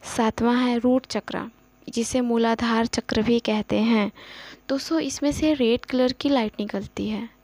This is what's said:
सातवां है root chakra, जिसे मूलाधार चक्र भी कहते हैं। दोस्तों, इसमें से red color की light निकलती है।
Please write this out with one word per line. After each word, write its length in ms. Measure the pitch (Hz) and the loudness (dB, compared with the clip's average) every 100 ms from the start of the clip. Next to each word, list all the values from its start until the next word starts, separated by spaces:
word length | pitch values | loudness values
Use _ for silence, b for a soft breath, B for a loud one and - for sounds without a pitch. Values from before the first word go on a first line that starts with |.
| - - | -6 0
सातवां 400 | 220 - 233 240 | 0 2 2 2
है 200 | 247 240 | 2 2
root 280 | 247 254 - | 2 2 0
chakra, 440 | 214 - - 233 _ _ _ - | -8 -6 -10 -10 _ _ _ -8
जिसे 320 | - 226 254 | -4 -2 0
मूलाधार 640 | 240 233 226 226 233 226 226 | 0 2 2 2 0 0 0
चक्र 360 | - - 220 | -2 -2 0
भी 180 | 220 233 | 2 2
कहते 400 | - 214 202 208 | 2 -2 0 2
हैं। 320 | 226 220 202 B B B B B - | 4 4 2 B B B B B -6
दोस्तों, 300 | 269 - 320 | -4 0 -2
इसमें 320 | 269 - 285 | -2 -2 -2
से 220 | 285 311 | 2 2
red 320 | 294 226 240 - | 2 2 2 0
color 260 | 254 254 | 0 0
की 180 | 262 285 | 0 0
light 240 | 269 214 - | 0 0 -4
निकलती 500 | 208 196 208 - 202 | -6 -6 -8 -6 -4
है। 200 | 214 226 _ | -4 -8 _